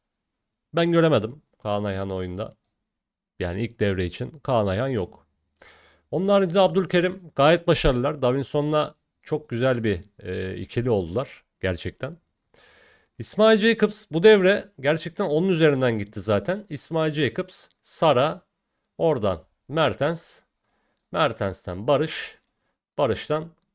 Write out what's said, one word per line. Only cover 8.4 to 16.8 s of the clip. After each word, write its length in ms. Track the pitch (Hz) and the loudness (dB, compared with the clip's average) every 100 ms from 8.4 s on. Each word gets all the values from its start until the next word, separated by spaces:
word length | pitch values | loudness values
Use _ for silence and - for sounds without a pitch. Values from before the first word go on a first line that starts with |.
| 131 147 147 151 147 - _ _ | -2 -2 0 0 -2 -8 _ _
çok 260 | - 151 - | -8 -8 -6
güzel 340 | 117 131 120 | -2 0 0
bir, 160 | 110 90 - _ | 0 -2 -6 _
e, 380 | 98 95 95 95 | -10 -8 -8 -8
ikili 320 | 92 123 123 | -6 -4 0
oldular 540 | 104 82 101 139 - _ _ | 0 -2 -6 -8 -14 _ _
gerçekten. 560 | 92 87 92 - 139 170 _ _ _ _ _ _ _ _ _ - | -4 -4 -8 -10 -14 -14 _ _ _ _ _ _ _ _ _ -16
İsmail 400 | - - 220 220 | -10 2 4 6
Jacobs 480 | 220 226 208 - - | 4 2 0 -2 -6
bu 120 | 156 | 4
devre 480 | 208 214 185 208 - - | 6 8 6 2 -4 -4
gerçekten 460 | 135 160 170 - 190 | -2 -2 -4 -6 -2
onun 240 | 151 190 | 0 0
üzerinden 500 | 165 156 135 127 110 | 4 4 4 2 0
gitti 220 | 101 107 | -4 -6
zaten. 440 | 98 101 101 202 208 | 0 0 0 -6 -8
İsmail 440 | 147 | -12